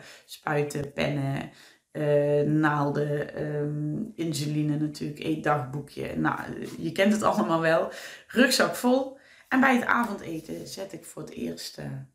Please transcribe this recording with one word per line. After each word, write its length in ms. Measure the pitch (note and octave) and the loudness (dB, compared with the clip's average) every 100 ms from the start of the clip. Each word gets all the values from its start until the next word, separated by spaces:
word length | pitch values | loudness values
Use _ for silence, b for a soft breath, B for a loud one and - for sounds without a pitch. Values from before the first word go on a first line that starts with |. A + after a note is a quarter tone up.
| B B - | B B -20
spuiten, 680 | - - D3 D3 D3 C#3+ | -10 -4 -2 -2 -4 -6
pennen, 580 | - D3+ C#3+ C#3 C3+ D#3 B B B _ | -2 -2 0 -2 -2 -6 B B B _
eh, 520 | D3+ D3+ D3 D3 D3 | -4 2 4 4 4
naalden, 920 | D3 D3+ D#3 D3 C#3+ C#3+ D3 D3 D3 - | 4 4 2 2 0 0 -2 -2 -4 -6
ehm, 680 | D3+ D3 D3 D3+ D3+ D3+ - - | -6 -4 -4 -4 -4 -4 -6 -4
insuline 640 | E3 C#3+ D3 D3+ D3+ D3 | -4 -2 -2 0 0 0
natuurlijk, 420 | D3+ - D#3 D3 | -2 -4 -8 -4
eetdagboekje. 1000 | - D#3 D3+ D3 C3 C#3+ C#3+ - C3 D#3 | -4 -2 0 0 -2 -8 -10 -8 -6 -2
Nou, 500 | D#3 - - - - - | 0 -2 -4 -8 -10 -8
je 140 | E3 | -4
kent 200 | D#3 G3 | 2 4
het 100 | G#3+ | 4
allemaal 380 | - - G#3+ E3 | 4 2 2 2
wel. 300 | E3 E3 F#3+ B B B - | 4 2 2 B B B -2
Rugzak 480 | G#3+ C4 - F3 - | 4 6 6 2 2
vol. 440 | B3 B3+ C4+ B B B _ | 2 4 2 B B B _
En 120 | C4 | 4
bij 140 | C4 B3 | 6 4
het 100 | - | 2
avondeten 840 | A#3+ A#3 G3 - D#3+ - E3 E3 | 0 0 -4 -8 -10 -8 -10 -10
zet 260 | - F#3+ | -10 -10
ik 120 | D#3+ - | -12 -14
voor 180 | - | -14
het 80 | - | -14
eerst, 460 | - - - - - | -8 -8 -8 -10 -10
eh, 120 | - C2+ C2+ | -10 -10 -12